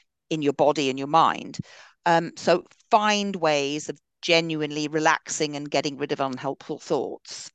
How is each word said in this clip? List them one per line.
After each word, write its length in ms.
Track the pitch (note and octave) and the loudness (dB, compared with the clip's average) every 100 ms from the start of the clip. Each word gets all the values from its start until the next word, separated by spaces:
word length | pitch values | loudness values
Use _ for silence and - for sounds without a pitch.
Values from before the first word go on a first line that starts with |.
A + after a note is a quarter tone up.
| _ _ - | _ _ -8
in 120 | D#3+ | -2
your 100 | C#3+ | 0
body 360 | C3+ D3 D3+ C3+ | 2 2 2 0
and 80 | C3 | -2
your 80 | C#3 | 0
mind. 500 | D#3+ C3+ - - - - - - _ | 4 4 2 -6 -14 -14 -16 -20 _
Um, 280 | - E3 E3+ - | 2 2 0 -4
so 280 | - F3 - _ - | 2 2 0 _ 0
find 460 | G#3+ G#3+ G#3 G3+ F#3 | 2 4 0 -2 0
ways 520 | D#3+ D3 C#3 D3+ D3+ | 2 2 0 -4 -8
of 100 | D3 _ _ | -14 _ _
genuinely 640 | - E3 E3 D#3 D3+ D3+ D3+ | 2 2 2 -2 -4 -4 -4
relaxing 680 | D#3 D#3 D#3 - - D3+ D3 | 0 2 2 -2 -4 -4 -4
and 140 | D3 | -4
getting 260 | C#3 D3 C3+ | -2 -2 -4
rid 160 | C#3+ | -6
of 80 | D3 | -4
unhelpful 580 | C3+ B2+ C#3 C#3+ - D3 | -4 -4 -6 -8 -8 -10
thoughts, 720 | - D3+ G#2+ - - - - | -4 -2 -2 -8 -14 -16 -14